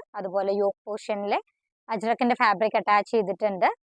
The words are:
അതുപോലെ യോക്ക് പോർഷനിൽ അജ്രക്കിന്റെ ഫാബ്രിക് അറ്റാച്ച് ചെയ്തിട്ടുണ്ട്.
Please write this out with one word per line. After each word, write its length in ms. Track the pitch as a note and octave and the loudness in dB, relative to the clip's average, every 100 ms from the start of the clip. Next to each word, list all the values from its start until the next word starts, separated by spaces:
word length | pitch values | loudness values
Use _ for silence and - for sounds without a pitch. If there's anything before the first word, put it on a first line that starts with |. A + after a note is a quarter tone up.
| - G#3 | 0 -8
അതുപോലെ 340 | F#3+ G3 G3 G3+ | -4 -2 0 0
യോക്ക് 180 | G3+ - G#3+ | 0 -2 -8
പോർഷനിൽ 440 | G#3 - G3+ G3+ D#4+ - _ _ _ - | -8 -6 -4 -2 -2 -4 _ _ _ -8
അജ്രക്കിന്റെ 500 | A3 A3 A#3 B3 B3 | -4 -2 0 0 2
ഫാബ്രിക് 360 | A3+ F#3 A3 G#3+ | 2 2 2 2
അറ്റാച്ച് 300 | G#3 G#3 G3 A3+ | 2 2 2 0
ചെയ്തിട്ടുണ്ട്. 520 | F#3+ F3 G#3+ F#3 C4+ - | 0 -2 -2 2 0 0